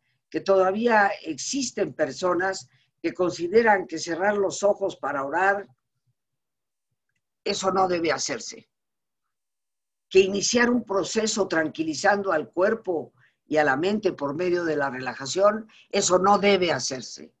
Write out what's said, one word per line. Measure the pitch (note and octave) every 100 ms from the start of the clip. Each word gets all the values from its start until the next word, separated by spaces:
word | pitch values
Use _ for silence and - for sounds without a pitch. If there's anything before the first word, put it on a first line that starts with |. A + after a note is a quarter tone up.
| _ _ _
que | D#3
todavía | F#3+ F#3+ F#3 G3+ A#3+ A3 G3 -
existen | D#3+ D3 - C#4 B3 - E3
personas | C3 C#3+ B2+ F3+ F3 F#3+ F#3+ - _ _ _
que | E3
consideran | E3 F3+ - E3+ A3 A3+ G3 E3+
que | D#3+
cerrar | E3+ D#3+ G3 G#3
los | F#3+ -
ojos | G3+ G3+ G3 -
para | C#3 C#3 C#3
orar, | E3 F#3+ G3+ G3+ _ _ _ _ _ _ _ _ _ _ _ _ _ _ _ _ _
eso | - G3 F#3+
no | F#3+ F#3
debe | F3 E3
hacerse. | C3 - A#2+ - - - _ _ _ _ _ _ _ _ _ _ _ _ _ _
Que | F#3+
iniciar | F#3+ G3+ - A#3+ A#3+
un | B3
proceso | - F#3+ D#3+ A3 G#3+ G#3+ F#3+
tranquilizando | D#3+ D#3 C#3 D#3+ C#3+ G3+ G3+ F#3+
al | D#3 C#3+
cuerpo | E3+ G3+ A3+ - D#3+ A#2+ _ _ _ -
y | D3+
a |
la | D3 C3
mente | F#3 G#3+ F#3+
por | C#3+ C#3+ C#3+
medio | F3+ F3 E3+
de | D3
la | C#3
relajación, | B2+ B2+ B2 C3+ F3+ G3+ A3 - - _
eso | G3+ F3+ F3+
no | F#3+ G#3
debe | G3+ G3 F3
hacerse. | C3+ - C3 - - - _